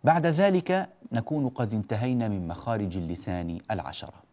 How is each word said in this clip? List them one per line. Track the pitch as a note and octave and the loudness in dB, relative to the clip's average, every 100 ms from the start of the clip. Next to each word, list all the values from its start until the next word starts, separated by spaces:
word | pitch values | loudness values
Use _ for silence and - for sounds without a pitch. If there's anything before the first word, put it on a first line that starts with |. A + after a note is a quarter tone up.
بعد | D3+ E3 | 4 4
ذلك | E3 D#3 G3 F#3 F3 F#3 F#3 _ - | 4 4 4 4 2 0 -2 _ -4
نكون | A#2 - D3+ C3 | -4 -2 -2 -2
قد | - A2+ | 0 -2
انتهينا | A2 G2+ G#2+ B2+ B2 A2 | 0 -2 -2 0 0 0
من | G2 E2+ | -2 -4
مخارج | E2+ - A2 G2+ F2+ | -6 -2 -2 -2 -4
اللسان | E2 F2 - F2+ E2+ E2+ - | -6 -6 -4 -4 -4 -6 -6
العشرة. | G2+ C#2 - - - _ | -6 -6 -10 -14 -18 _